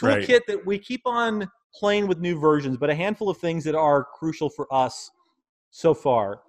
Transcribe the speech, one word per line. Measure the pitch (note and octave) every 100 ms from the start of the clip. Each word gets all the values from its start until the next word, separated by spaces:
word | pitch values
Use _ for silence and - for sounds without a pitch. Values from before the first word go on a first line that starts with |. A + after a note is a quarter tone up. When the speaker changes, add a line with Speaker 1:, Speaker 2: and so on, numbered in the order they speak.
Speaker 1:
Right. | A3 G#3
Speaker 2:
toolkit | G3 B3 A#3+
that | G3+
we | F3+ G3+
keep | - B3+
on | B3+ A#3+ A3+ G#3+ F#3+ _ _
playing | - G#3 G#3 G3+
with | E3+
new | F3 D#3+
versions, | D#3 D3+ C#3 B2+
but | D3
a |
handful | D3+ G3 G#3+ G3+
of | E3+
things | E3+ E3
that | D#3
are | D#3 D3+ C#3+
crucial | C3+ - D#3+ D3+ D3
for | - C#3
us | C3+ B2+ - - _ _ _ _ _ _
so | - E3
far | D3 C#3+ A#2 G2 G#2